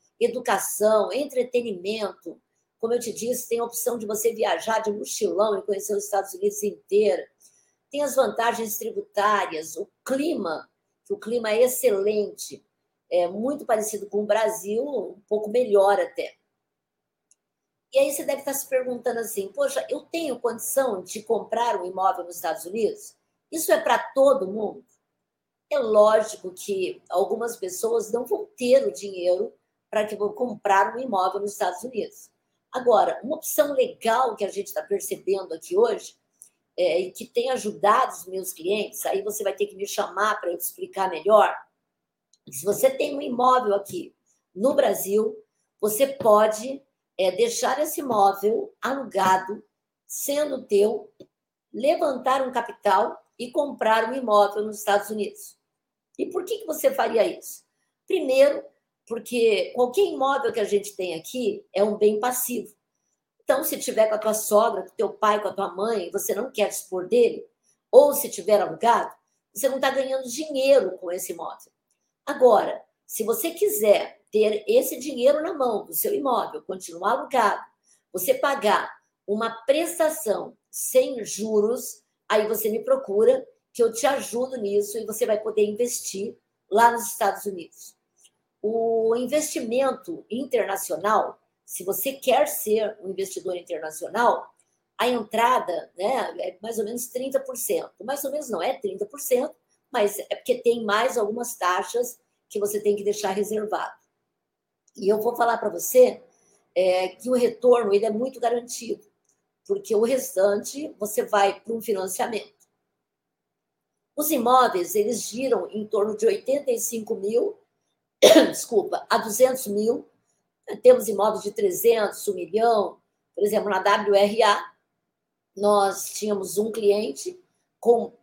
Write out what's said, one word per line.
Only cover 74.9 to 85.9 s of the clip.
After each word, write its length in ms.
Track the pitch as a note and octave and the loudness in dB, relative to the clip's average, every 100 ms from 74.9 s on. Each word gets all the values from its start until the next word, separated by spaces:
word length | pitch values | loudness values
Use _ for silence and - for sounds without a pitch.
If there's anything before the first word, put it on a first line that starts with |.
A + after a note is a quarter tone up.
| C4+ | -4
dinheiro 420 | C#4 B3+ B3 D4+ | -8 0 2 4
na 120 | D#4+ | 0
mão 300 | D#4+ B3+ G3+ | -2 -2 -2
do 100 | - | -6
seu 200 | - G3+ | -4 -2
imóvel, 480 | - C#4 A3+ - A3+ | -2 0 -2 -2 -8
continuar 520 | - F#3+ - E3 G3 | -10 -12 -12 -4 -2
alugado, 480 | C4 C#4 B3+ G#3 - - _ _ _ _ | -2 0 2 2 0 -6 _ _ _ _
você 200 | F#3 - | -4 0
pagar 600 | B3+ C#4+ C4+ G3+ F3 - - _ _ - | 0 0 0 2 2 0 -12 _ _ -6
uma 220 | G#3 A3+ - - | -4 -4 -2 0
prestação 880 | D4 E4+ - D#4 D#4 - F3+ - - _ | 0 0 0 -2 0 -2 -2 -4 -14 _
sem 560 | - - B3+ B3+ B3+ G3+ | -10 0 2 2 -2 -8
juros, 800 | G3 A3 G#3+ G#3 B3+ - - _ _ - | -6 0 2 2 0 -6 -16 _ _ -2
aí 180 | G#3+ G#3 | 0 0
você 220 | G#3+ A3 | -2 -2
me 140 | A3 | -2
procura, 640 | A#3 C4+ - G3+ A#3 C4 - _ _ | 0 -2 0 4 4 4 0 _ _
que 80 | - | 0
eu 100 | A3+ | 0
te 140 | A3 C#4 | 2 0
ajudo 520 | C#4 G3+ A#3 B3+ B3+ | 0 -2 -4 -4 -4
nisso 400 | G3+ G3+ G3+ A#3 | -2 0 0 -4
e 80 | G#3+ | -8
você 200 | G#3 A3 | -4 0
vai 140 | G#3+ | 0
poder 240 | A3 G#3+ G#3 | -2 0 0
investir 720 | G#3 A#3+ | 0 -2